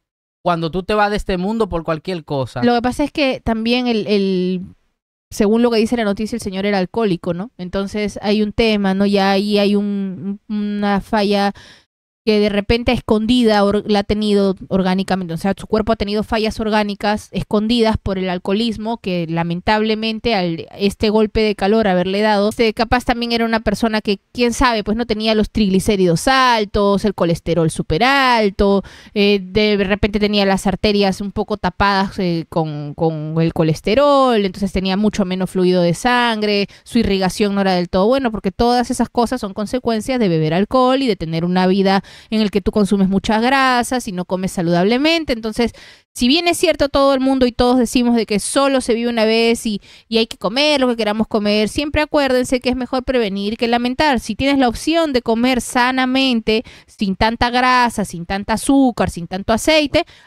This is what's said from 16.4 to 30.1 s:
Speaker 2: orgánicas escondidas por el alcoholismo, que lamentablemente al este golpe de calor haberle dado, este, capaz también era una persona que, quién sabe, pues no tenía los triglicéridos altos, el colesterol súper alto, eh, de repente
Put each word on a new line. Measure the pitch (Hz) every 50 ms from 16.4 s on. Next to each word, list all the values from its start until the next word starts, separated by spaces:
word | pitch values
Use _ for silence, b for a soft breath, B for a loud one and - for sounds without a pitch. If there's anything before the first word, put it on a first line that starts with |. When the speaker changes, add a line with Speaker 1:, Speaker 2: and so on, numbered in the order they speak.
| 214 220 - -
Speaker 2:
orgánicas | 226 214 214 214 214 208 202 - - 208 214 214 - -
escondidas | - 185 - - - 208 214 220 247 240 220 220 214 -
por | - 214 190
el | 190 185 185
alcoholismo, | 180 180 - - 196 214 233 233 202 220 214 220 233 -
que | - 196 180 175 170 160
lamentablemente | 165 165 165 170 170 180 - - 214 214 220 220 220 214 220 220 220 214 - 240 226
al | 190 180 175 165 165 - - - -
este | 196 196 - - 233 214
golpe | 202 220 220 208 - 220
de | 214 214 202
calor | - 202 190 214 226 220 196
haberle | 180 180 180 190 190 202
dado, | 214 214 214 196 202 214
este, | 220 - 233 220 208
capaz | - 262 233 254 247 -
también | - 240 233 240 233
era | 233 233 233
una | 226 226 220
persona | 226 220 196 - - 220 220 214
que, | - 214 202 - _ _
quién | - 240 247 240
sabe, | 220 - 277 247 233 214 202
pues | - 208
no | 233 240
tenía | 240 233 214 220 226 220
los | 214 202 -
triglicéridos | - 220 220 190 185 190 - 220 214 190 185 175 165 165 - 269
altos, | 262 262 254 254 233 226 208 196 - 220 202 202 202 190 -
el | 214 190
colesterol | - 190 170 165 - - 175 165 175 160 160
súper | - - 170 - 160 156 226
alto, | 262 277 277 269 254 240 226 214 202 190 - 208 196 196 196 B B B B B B B
eh, | 214 202 202 208 202
de | 185 185 185 214 214 214 208 196
repente | 202 190 208 202 - 208